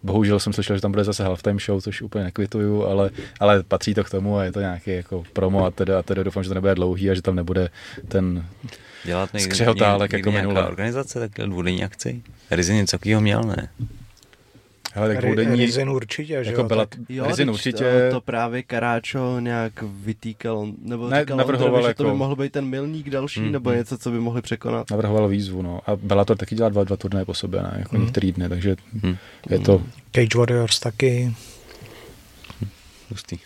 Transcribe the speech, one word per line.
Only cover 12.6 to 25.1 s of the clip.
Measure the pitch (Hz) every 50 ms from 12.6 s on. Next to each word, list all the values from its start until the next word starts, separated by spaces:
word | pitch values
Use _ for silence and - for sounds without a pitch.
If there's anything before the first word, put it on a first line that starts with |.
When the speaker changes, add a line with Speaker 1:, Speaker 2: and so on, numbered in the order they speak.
| 90 82 104
Speaker 2:
něco | 110 101 92 - -
takového | - 101 110 110
měl, | 107 104 101 110 113
ne? | 110 98 95 - - - - 120 113 - - - - - _ - _ - _ _ _ _ - _ _ _ _ _ - -
Speaker 1:
Hele, | 101 104 110
tak | 107 -
Speaker 3:
Ri-, | 120 113
Speaker 1:
dvoudenní | 107 107 113 113 120 120 120
Speaker 3:
Rizin | 117 117 131 135 135
určitě, | 135 131 113 107 - - 151 151 156 139 127
že | 107
Speaker 1:
jako | 113 120
Speaker 3:
jo, | 123 113
Speaker 1:
byla | 113 110 110
Speaker 3:
tak | 107 - - 120 -
Speaker 4:
Jo, | 127 131 131 143
Speaker 1:
Rizin | 165 - 143 131
Speaker 4:
teď | 110
Speaker 1:
určitě. | 104 - 131 120 107 127 127 123 127 123 127
Speaker 4:
to, | 127
to | 127
právě | - - 117 117 117 120 117 123 127
Karáčo | _ - 117 113 120 117 113 113 - - 139 131 123 127 123
nějak | 120 120 120 117 113 113 110 - 110
vytýkal, | 107 98 98 101 107 110 107 - 117 110 _ - 120 113 107
on, | 104 107 101 -
nebo | - - 120 117 117 123
Speaker 1:
Ne, | 131 143
Speaker 4:
říkal | 147 139 139 131
Speaker 1:
navrhoval | 131 127 135 123 127 123 123
Speaker 4:
Ondrovi, | 123 120 120
že | 113
to | - 147
by | -
Speaker 1:
jako | - 139
Speaker 4:
mohl | 135 135 143
být | 131 139 139
ten | - 147 139
milník | 131 131 135 139 147 160 156 147 143
další, | 139 135 135 147 - 113
Speaker 2:
Hmm, | 110 107
Speaker 4:
nebo | - 139 123 123
Speaker 2:
hmm. | 120 120
Speaker 4:
něco, | 120 - 135 120
co | - 123
by | 120 117
mohli | 117 117 117 123
překonat. | 113 - 120 117 - 127 117 117 113 -
Speaker 1:
Navrhoval | 107 104 107 104